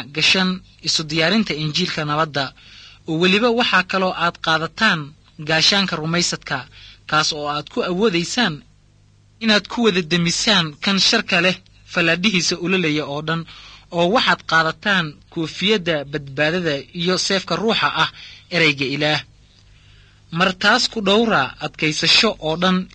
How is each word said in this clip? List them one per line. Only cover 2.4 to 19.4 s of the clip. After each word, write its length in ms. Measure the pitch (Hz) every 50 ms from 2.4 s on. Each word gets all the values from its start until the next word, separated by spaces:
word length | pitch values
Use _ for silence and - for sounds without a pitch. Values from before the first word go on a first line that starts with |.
| 135 131 - - - - - - - - - - -
oo 100 | - 160 160
weliba 300 | 180 185 185 208 233 240
waxaa 320 | 233 240 240 240 - 185
kaloo 320 | 180 - - 190 190 185 -
aad 200 | - 165 175 170 -
qaadataan 600 | - 170 160 156 165 156 - - 226 214 180 160 147 143 - _ _ _ - -
gaashaanka 560 | 151 147 160 160 156 - 208 196 196 180 180
rumaysadka, 600 | 156 151 160 165 175 170 - 165 151 - - 151 131 123 - - - - - - - _
kaas 220 | - 151 151 156 -
oo 160 | - 151 147 147
aad 180 | 147 147 147 -
ku 100 | - -
awoodaysaan 760 | 151 170 175 180 220 233 170 170 175 - - 254 233 185 151 143 - - _ _ _ _ _ _ _ _ _ _ _ _ _ -
inaad 260 | 226 220 214 208 208 -
ku 100 | - 247
wada 200 | 233 220 180 190
demisaan 640 | 175 151 180 175 170 170 170 - - 233 208 185 165 156 147 -
kan 180 | - 202 196 190
sharka 360 | - - 240 226 - - 196 175
leh 160 | 170 185 180 - - - - - - -
fallaadhihiisa 680 | - 180 170 165 165 175 180 220 190 175 156 - 180
ololaya 480 | 170 175 170 190 185 175 156 147 151 143
oo 160 | 131 143 147
dhan, 180 | 156 156 165 165 165 - - - - - - - - -
oo 180 | 180 170 175 175
waxaad 280 | 214 254 - 190 175 - -
qaadataan 600 | - 160 165 160 160 156 - - 208 196 185 165 151 143 - - -
koofiyadda 680 | - 170 160 156 - - 180 196 220 208 165 170 160 147 139
badbaadada 720 | 143 147 151 139 139 135 143 151 156 165 185 175 160 143 139 139 - -
iyo 200 | 175 170 180 185
seefka 380 | - - - 196 190 - - 175
ruuxa 320 | 165 196 226 196 - 147 143 -
ah, 160 | 156 160 - - - - - - - - -
erayga 360 | 175 170 165 151 143 135 139
Ilaah. 360 | 127 139 143 147 151 151 135 - - - _